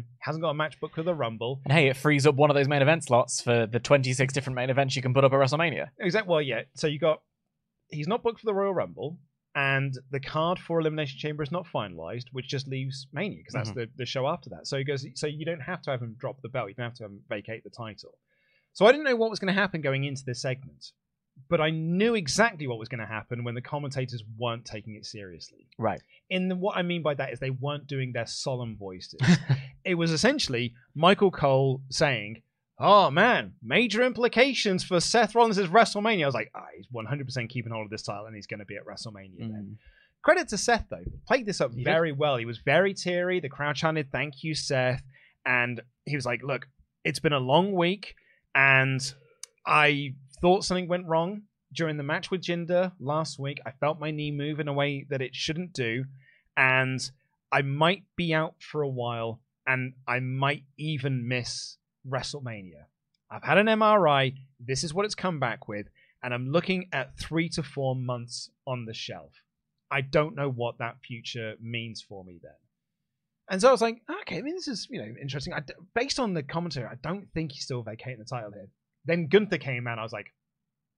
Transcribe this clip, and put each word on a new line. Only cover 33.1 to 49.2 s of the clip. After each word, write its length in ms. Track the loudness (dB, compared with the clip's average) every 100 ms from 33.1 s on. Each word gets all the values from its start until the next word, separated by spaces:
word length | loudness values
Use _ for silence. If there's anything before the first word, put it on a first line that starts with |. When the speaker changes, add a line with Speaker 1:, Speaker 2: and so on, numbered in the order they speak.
Speaker 1:
man, 420 | 8 6 6 0 -8
major 400 | 0 2 4 2
implications 800 | 2 2 2 6 4 4 2 0
for 160 | 2 2
Seth 360 | 4 4 4
Rollins' 240 | 6 6 4
WrestleMania." 640 | 4 6 6 4 0 2
I 40 | 2
was 80 |
like, 160 | 0 -6
"Ah, 100 | -10 -16
he's 120 | -18 -12
one 140 | -10
hundred 220 | -6 -6 -4
percent 240 | -6 -6
keeping 200 | -6 -6
hold 140 | -8
of 60 | -6
this 120 | -8
title 220 | -8 -10 -10
and 80 |
he's 120 | -14 -12
gonna 180 | -12
be 120 | -12 -14
at 80 | -12
WrestleMania 520 | -12 -12 -14 -18 -12
then." 280 | -10 -10 -12
Speaker 2:
Mm. 40 | -16 -20 _ _ _
Speaker 1:
Credit 260 | 2 2 0
to 80 | -2
Seth, 280 | 2 0 0
though. 140 | -10 -12 -14 0
Played 160 | 0
this 160 | 0 -2
up 120 | -2
Speaker 2:
He 40 | -2
did. 60 |
Speaker 1:
very 280 | 0 2 2
well. 260 | 0 0 0
He 80 | -4
was 120 | -4
very 360 | 2 4 4
teary. 460 | 0 -2 0 0 0
The 100 | -2
crowd 260 | -4 -4 0
chanted, 340 | 0 0 -2
"Thank 320 | -4 -4 -6
you, 120 | -6
Seth." 480 | -4 -2 0 2 -2 -8 _ _ _
And 380 | 0 0 0 -4 -12 _ -6
he 100 | -4
was 80 |
like, 180 | -2 -4
"Look, 240 | -4 -6 -8 _ _ _
it's 160 | -6 -2
been 140 | 0
a 40 | 2
long 340 | 4 4 4
week, 420 | 2 2 0 -6 -18 _ _ _
and 460 | 4 6 6 4 0 -4 -10